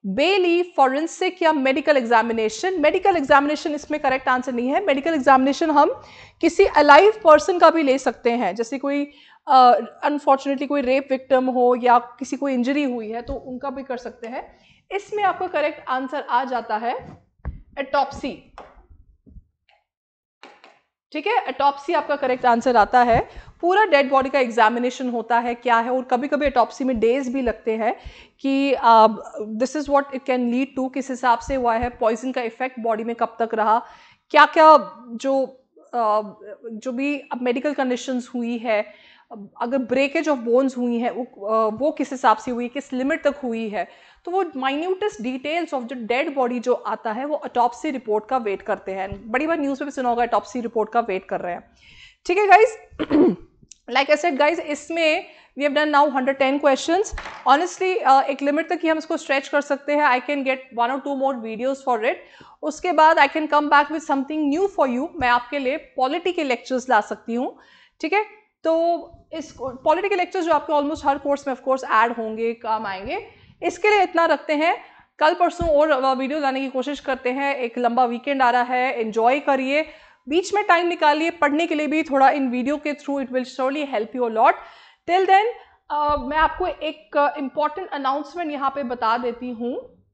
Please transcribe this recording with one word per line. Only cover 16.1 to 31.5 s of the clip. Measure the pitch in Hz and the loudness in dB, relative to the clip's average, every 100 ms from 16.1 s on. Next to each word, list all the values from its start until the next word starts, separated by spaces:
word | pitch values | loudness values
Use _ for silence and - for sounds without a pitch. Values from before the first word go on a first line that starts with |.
| 294 - | -8 -2
आ | 240 | -2
जाता | 262 247 226 214 | 0 -6 -4 -4
है | 240 494 - - _ _ - - - 285 | -4 -6 -10 -20 _ _ -12 -12 -16 -10
autopsy, | 277 285 - - 277 175 _ - - - _ - _ _ _ - _ _ _ _ _ _ _ _ _ _ - - - _ _ _ _ | -2 -2 -2 -6 -10 -10 _ -20 -20 -20 _ -20 _ _ _ -20 _ _ _ _ _ _ _ _ _ _ -20 -20 -20 _ _ _ _
ठीक | 302 302 | -8 -2
है? | 453 | -2
Autopsy | - 262 277 277 - | -2 0 0 0 -2
आपका | 330 294 | -2 -2
करेक्ट | 285 262 254 | -2 -2 0
आंसर | 254 233 254 240 | 2 2 4 4
आता | 202 254 | 4 4
है। | 247 233 392 - - _ | 4 2 0 -12 -20 _
पूरा | 339 381 | 2 4
डेड | 427 285 269 | 4 4 4
बॉडी | 269 262 | 2 2
का | 277 | 0
एग्जामिनेशन | 254 226 220 240 247 247 254 | 0 2 2 2 -4 -4 -6
होता | 233 226 240 | -6 -2 -2
है, | 240 | 0
क्या | 233 247 233 | -4 0 2
है, | 247 | 2
और | 254 | -4
कभी-कभी | 254 247 285 285 285 | -2 -4 -2 -2 0
autopsy | 254 240 - | 0 0 -2
में | 262 233 | -4 0
डेज | 226 262 254 | 2 0 -2
भी | 269 | -2
लगते | 240 214 - 220 | -4 -4 -6 -2
हैं | 220 403 - - - _ | -4 -4 -14 -20 -20 _
कि, | 269 269 277 | -2 0 0
अ, | 254 233 226 220 208 - - | 2 6 8 6 4 -12 -12
this | 214 220 247 | -10 -4 -4
is | 302 | -4
what | 277 277 | 0 0
it | 277 269 | 0 -8
can | - 254 | -4 -2
lead | 240 247 269 - | 0 -2 -4 -4
to, | 262 | -6
किस | 269 247 | -6 -8
हिसाब | 247 254 233 | -4 0 0
से | - | -2